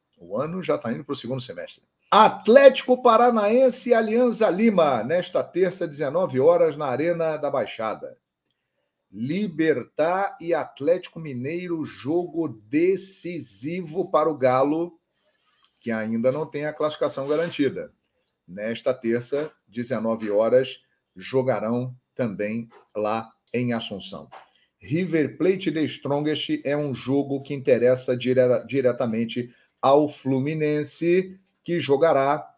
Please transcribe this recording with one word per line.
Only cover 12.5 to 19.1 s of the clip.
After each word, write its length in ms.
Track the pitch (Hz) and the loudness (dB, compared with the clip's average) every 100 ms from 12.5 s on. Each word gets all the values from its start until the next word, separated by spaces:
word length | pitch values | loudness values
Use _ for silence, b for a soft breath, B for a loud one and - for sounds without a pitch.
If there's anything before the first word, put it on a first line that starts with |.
| 110 107 147 180 190 - - 170 170 139 - 139 180 160 165 - | -8 -4 0 2 0 -4 -14 -12 -12 -12 -12 -10 -8 -8 -6 0
para 180 | 151 160 | 2 2
o 80 | 143 | 2
Galo, 600 | 127 131 139 160 170 - _ _ _ _ _ _ _ _ | 2 4 2 0 -4 -10 _ _ _ _ _ _ _ _
que 120 | 117 | -6
ainda 400 | 110 110 113 113 | -4 -2 0 0
não 120 | 143 | -2
tem 220 | 151 147 151 | -4 -6 -6
a 60 | |
classificação 540 | 147 151 151 147 139 139 | -4 -4 -2 -4 -4 -4
garantida. 640 | 151 170 - 131 87 76 _ _ _ _ _ - | -2 -2 0 -2 -2 -12 _ _ _ _ _ -18
Nesta 460 | 92 107 113 135 | -10 -8 -4 -4
terça, 580 | 127 117 | -2 -2